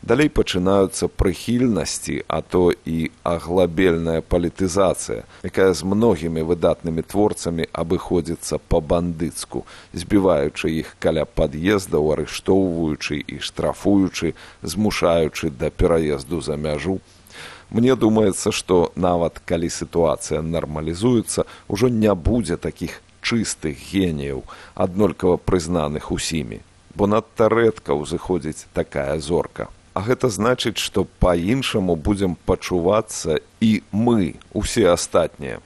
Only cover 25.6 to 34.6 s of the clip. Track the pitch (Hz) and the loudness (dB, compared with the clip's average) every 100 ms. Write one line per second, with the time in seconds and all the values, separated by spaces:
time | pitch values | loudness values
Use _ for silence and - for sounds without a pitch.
25.6 | 80 87 76 76 - 90 - 80 64 52 | 0 -2 0 -4 -6 -6 -4 -4 -6 -10
26.6 | - _ _ - 101 107 110 - 110 117 | -16 _ _ -2 2 2 -2 2 4 6
27.6 | 113 107 - 73 73 82 - 92 76 76 | 4 2 -2 -2 -2 -6 -2 -2 -2 -10
28.6 | - - 82 76 69 76 71 82 67 - | -10 -6 -4 -4 -4 -4 -2 -2 -2 -8
29.6 | 52 - _ - 101 127 147 107 107 127 | -12 -12 _ -8 -2 0 0 0 0 2
30.6 | 120 98 - - 90 _ 90 87 87 135 | 0 -4 -4 -2 -4 _ 2 2 2 0
31.6 | 127 113 92 85 73 104 95 82 - 92 | 0 -2 0 0 0 0 0 -4 -2 -2
32.6 | - 92 85 107 113 - 82 76 - _ | 0 0 2 2 0 -6 -2 -4 -4 _
33.6 | 113 107 - 98 120 117 87 - - 113 | 2 2 0 -2 2 2 2 -4 -8 -6